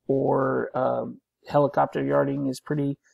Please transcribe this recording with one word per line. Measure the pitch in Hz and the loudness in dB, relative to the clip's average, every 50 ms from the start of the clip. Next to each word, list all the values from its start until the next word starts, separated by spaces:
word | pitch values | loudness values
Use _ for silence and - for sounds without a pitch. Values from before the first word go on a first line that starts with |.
| _ | _
or, | - 139 135 135 131 135 135 135 131 131 127 - - - | -2 0 0 2 2 2 2 2 2 0 0 -2 -2 -2
um, | 135 131 127 123 123 120 120 123 - _ _ _ _ _ - | -2 -2 0 0 -2 -4 -6 -10 -14 _ _ _ _ _ 0
helicopter | - 147 147 139 - 147 143 143 - - | 2 2 2 4 2 0 0 0 0 -2
yarding | 139 139 139 143 143 139 139 143 139 | -2 2 2 2 2 2 0 -2 -2
is | 135 127 - | -4 -4 -6
pretty, | - - 151 151 143 139 139 - _ _ | -6 -4 -2 -2 -2 -2 -4 -6 _ _